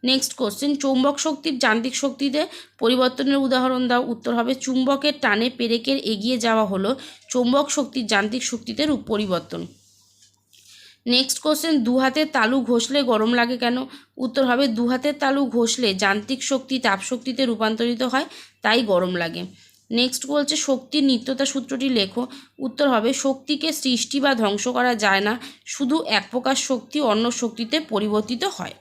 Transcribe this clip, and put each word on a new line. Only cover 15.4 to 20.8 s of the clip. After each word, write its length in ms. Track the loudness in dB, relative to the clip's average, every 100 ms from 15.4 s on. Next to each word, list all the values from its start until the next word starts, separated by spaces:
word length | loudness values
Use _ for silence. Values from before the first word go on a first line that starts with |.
| 2
ঘষলে 480 | 2 0 2 0
যান্ত্রিক 500 | 2 2 0 -2 -6
শক্তি 360 | 0 -2 0 0
তাপ 200 | 2 0
শক্তিতে 420 | -2 -6 -6 -2 0
রূপান্তরিত 580 | 2 0 0 -2 0
হয়, 220 | 0 0 -2 -8 -20 _
তাই 200 | 2 2
গরম 340 | 4 2 2 0
লাগে। 280 | -2 -4 -10 -14 -20 _ _
নেক্সট 340 | 0 0 -2 -2
বলছে, 300 | -2 0 -2
শক্তির 480 | 0 -2